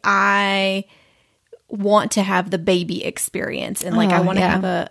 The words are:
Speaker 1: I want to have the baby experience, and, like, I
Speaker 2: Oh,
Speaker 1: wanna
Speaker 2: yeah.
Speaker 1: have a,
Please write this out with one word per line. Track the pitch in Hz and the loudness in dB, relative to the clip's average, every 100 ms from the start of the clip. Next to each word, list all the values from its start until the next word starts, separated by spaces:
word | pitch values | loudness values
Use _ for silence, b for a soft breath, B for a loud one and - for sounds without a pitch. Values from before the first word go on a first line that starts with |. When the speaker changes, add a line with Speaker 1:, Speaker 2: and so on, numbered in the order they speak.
Speaker 1:
I | - 196 196 202 196 196 196 196 196 b b b b b b - - | 0 2 2 2 0 0 0 -2 -6 b b b b b b -20 -14
want | 214 202 208 226 | -4 2 4 2
to | - | 0
have | 190 185 185 | 2 0 0
the | 180 | -2
baby | 165 180 175 170 | 2 0 0 -6
experience, | - - - - - - - 196 | -6 -6 -6 -6 -6 -6 -6 -6
and, | 180 226 | -2 0
like, | 208 | 2
I | 175 | 2
Speaker 2:
Oh, | |
Speaker 1:
wanna | 170 190 | 2 2
Speaker 2:
yeah. | 185 | 0
Speaker 1:
have | 185 | 0
a, | 190 175 - | -2 -4 -4